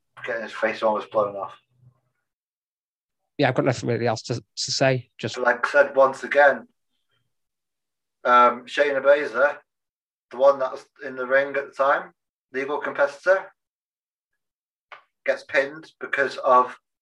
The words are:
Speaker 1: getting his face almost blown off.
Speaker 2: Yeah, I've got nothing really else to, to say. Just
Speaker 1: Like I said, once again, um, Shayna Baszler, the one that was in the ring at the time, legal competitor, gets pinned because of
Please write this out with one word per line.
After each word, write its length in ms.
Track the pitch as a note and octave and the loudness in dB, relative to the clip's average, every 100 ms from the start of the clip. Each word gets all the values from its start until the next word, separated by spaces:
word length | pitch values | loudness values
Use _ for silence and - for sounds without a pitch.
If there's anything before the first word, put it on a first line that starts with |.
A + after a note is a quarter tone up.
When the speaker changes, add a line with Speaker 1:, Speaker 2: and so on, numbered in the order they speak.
| _ - | _ -16
Speaker 1:
getting 200 | - A2+ | -10 -8
his 80 | G#2+ | -8
face 320 | - A2 G#2+ | -6 -4 -2
almost 260 | A2+ G#2 - | -2 -2 -2
blown 240 | A2+ G2+ G2+ | -2 -2 -4
off. 200 | F#2 - _ _ _ _ _ _ _ _ _ _ _ _ _ _ _ _ _ - | -12 -16 _ _ _ _ _ _ _ _ _ _ _ _ _ _ _ _ _ -2
Speaker 2:
Yeah, 80 | C3+ | 0
I've 60 | B2+ | 0
got 100 | C#3+ | -2
nothing 240 | C3 B2+ | -2 -4
really 160 | A2+ A#2 | -4 -4
else 140 | A2+ | -4
to, 120 | - A#2 | -6 -10
to 360 | - - - | -10 -12 -8
say. 380 | - C3+ B2+ - - | 0 0 0 -6 -12
Just 200 | A2+ B2 | -10 -2
Speaker 1:
Like 260 | B2 A#2 - | -2 -2 0
I 40 | |
said, 240 | D3 C3+ C3 | 2 2 4
once 280 | C3+ C3 | 2 2
again, 440 | B2 C#3 C#3+ A#2+ - _ _ _ _ _ _ _ _ _ _ _ _ _ _ _ | -2 4 4 4 -6 _ _ _ _ _ _ _ _ _ _ _ _ _ _ _
um, 420 | B2+ B2 A#2+ A#2+ B2 | 2 6 6 2 -6
Shayna 360 | - C#3+ C3+ | 0 0 2
Baszler, 540 | C3+ D3 C3 A#2 C#3+ - _ _ _ _ _ _ _ | 4 4 2 0 0 0 _ _ _ _ _ _ _
the 60 | A#2+ | 2
one 220 | C#3 C3+ | 4 4
that 120 | C3 | -2
was 140 | - - _ | -6 -16 _
in 120 | C#3 C3 | -14 -10
the 100 | B2+ | 0
ring 280 | C3+ C#3+ C#3 | 0 0 -6
at 100 | C#3 | -8
the 60 | - | -2
time, 360 | C#3 D#3 F#3 _ _ _ _ | 0 0 -4 _ _ _ _
legal 260 | C3 C3+ C#3+ | -8 -6 -6
competitor, 720 | C#3+ C#3+ C#3+ - F3+ F#3+ F#3 _ _ _ _ _ _ _ _ _ _ _ _ _ _ - _ _ - | -6 -2 -2 -2 0 0 0 _ _ _ _ _ _ _ _ _ _ _ _ _ _ -20 _ _ -6
gets 180 | - | -6
pinned 480 | - - C#3 D#3 - _ | -2 -4 -4 -8 -20 _
because 380 | C3 - C3 - | -8 -4 -4 -2
of 380 | C#3 B2+ - - _ _ | 4 4 4 -4 _ _